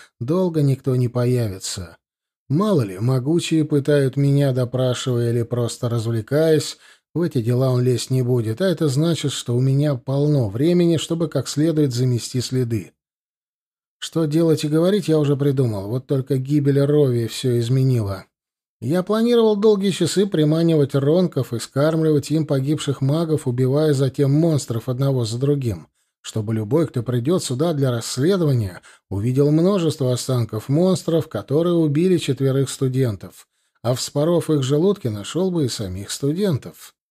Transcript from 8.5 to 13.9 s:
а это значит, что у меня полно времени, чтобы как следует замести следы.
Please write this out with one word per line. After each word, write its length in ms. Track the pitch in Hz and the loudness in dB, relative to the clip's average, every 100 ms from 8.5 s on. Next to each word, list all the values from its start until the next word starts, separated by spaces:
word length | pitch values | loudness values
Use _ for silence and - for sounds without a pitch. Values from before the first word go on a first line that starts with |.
| 110 | -2
а 80 | 190 | 0
это 180 | 160 156 | 0 0
значит, 460 | 131 165 156 143 | 2 0 0 -2
что 240 | - - 120 | -4 -2 0
у 40 | |
меня 360 | 135 135 151 135 | 2 2 0 -2
полно 520 | - 139 147 147 110 | -2 0 2 2 0
времени, 500 | 107 160 175 170 160 | 0 2 4 4 2
чтобы 280 | - 165 160 | -2 -4 -2
как 220 | 139 - | -2 -4
следует 440 | - 160 156 147 | 0 0 2 0
замести 480 | 120 127 120 - 127 | 0 0 0 -2 -6
следы. 520 | 120 127 120 110 85 _ _ _ _ _ _ _ _ _ _ | -4 -2 -2 -4 -6 _ _ _ _ _ _ _ _ _ _